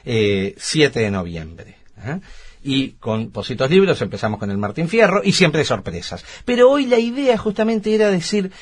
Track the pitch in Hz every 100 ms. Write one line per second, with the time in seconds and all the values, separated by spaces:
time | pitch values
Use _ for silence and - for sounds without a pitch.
0 | - 113 104 98 98 - - 156 139 117
1 | 107 98 85 85 80 85 - - - -
2 | 107 180 - - - - 143 135 135 -
3 | 117 110 113 104 - 120 131 185 190 -
4 | 98 101 110 107 101 98 104 127 165 226
5 | 202 196 196 - 170 156 131 113 95 85
6 | - 87 - - - 240 247 285 262 233
7 | 233 254 269 220 214 202 220 226 214 214
8 | 214 185 - 208 190 -